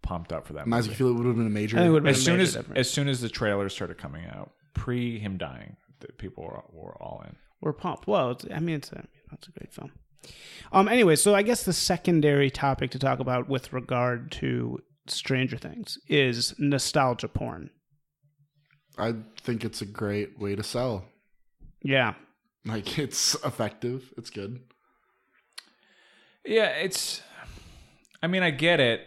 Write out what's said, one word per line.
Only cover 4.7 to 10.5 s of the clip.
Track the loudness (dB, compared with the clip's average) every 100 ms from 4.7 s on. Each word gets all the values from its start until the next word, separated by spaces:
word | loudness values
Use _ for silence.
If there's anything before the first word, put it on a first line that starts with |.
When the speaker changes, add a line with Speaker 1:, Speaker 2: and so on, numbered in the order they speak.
Speaker 1:
pre | -6 -2 -2 -2 -4
him | -6 -6
dying, | -8 -10 -16 -20 _ _
the | -20
people | -14 -14 -12
were, | -12 -12 -16
were | -18 -16 -14
all | -12 -12 -14
in. | -20 _ _
Speaker 3:
We're | -6
pumped. | -4 -6 -6 0
Well, | 2 2
it's, | -2 -8
I | -4
mean, | -2 -2
it's | -6
a, | -16
you | -18 _ -20
know, | -20
it's | -18
a |
great | -18 -16
film. | -14 -16 -18 _ _ -20 -20 -20